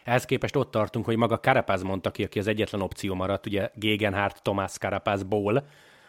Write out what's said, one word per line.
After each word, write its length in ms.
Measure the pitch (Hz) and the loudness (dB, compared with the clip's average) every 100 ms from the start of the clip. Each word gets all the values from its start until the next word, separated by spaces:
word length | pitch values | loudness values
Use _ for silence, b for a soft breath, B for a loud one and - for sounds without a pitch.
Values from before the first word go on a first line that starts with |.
ehhez 200 | B 123 | B 0
képest 320 | - 127 - 147 | 2 -2 0 0
ott 140 | 120 | 0
tartunk, 340 | 113 104 117 | 0 0 -2
hogy 120 | 107 113 | 0 2
maga 220 | 113 113 | 2 2
Carapaz 440 | 139 131 - 95 | 4 4 4 0
mondta 280 | 95 95 104 | -2 -2 -2
ki, 140 | - | -2
aki 140 | 98 107 | -4 -2
az 80 | 101 | 0
egyetlen 340 | 107 101 104 | 0 0 -2
opció 340 | 92 - 101 | -4 -4 -4
maradt, 320 | 92 92 98 107 | -2 -2 -2 -2
ugye 240 | 101 98 | -4 -4
Gegenhardt, 680 | - 107 104 104 98 101 - | -2 0 2 2 2 0 -2
Thomas, 300 | - 98 95 | -2 -2 -2
Carapaz, 500 | - 101 98 - 101 | -4 -4 -2 0 -2
Bol, 420 | 95 107 101 127 143 B B B | 0 0 2 0 -2 B B B